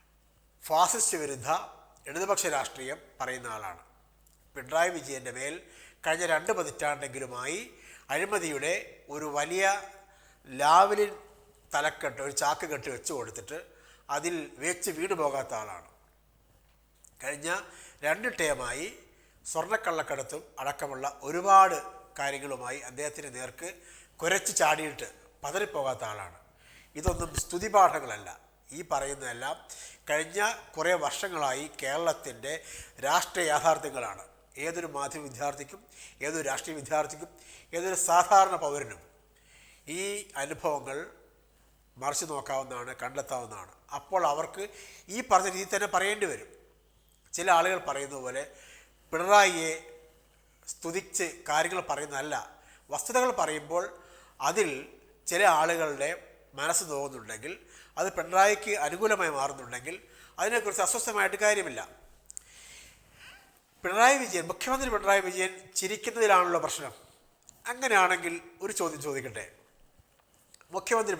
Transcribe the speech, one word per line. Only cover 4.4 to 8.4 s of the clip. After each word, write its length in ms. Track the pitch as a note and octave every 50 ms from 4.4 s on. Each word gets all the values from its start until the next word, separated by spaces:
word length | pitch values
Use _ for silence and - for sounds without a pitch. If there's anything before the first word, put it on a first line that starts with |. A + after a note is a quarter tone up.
| _ _ -
പിണറായി 360 | - B2 - D#3 D#3+ E3+ F3+ F3+ E3
വിജയൻ്റെ 340 | C#3 C3 C#3 C3 B2 B2+ A#2+ C3
മേൽ 180 | C3 C#3+ D#3 F3+ - - - - - - - _ -
കഴിഞ്ഞ 200 | D#3+ D#3+ E3+ F3+ E3+ D#3+
രണ്ട് 160 | D#3 E3 A3+ A3 F#3
പതിറ്റാണ്ടെങ്കിലുമായി 1040 | E3 D3 B2+ - D3+ D3 D3 C#3 C3+ C#3 B2 C3+ C3 B2 B2 B2 B2+ C#3 D#3 G3+ A#3 - - - - - - - - - C3+
അഴിമതിയുടെ 600 | D3+ F3+ G3 G#3 G3+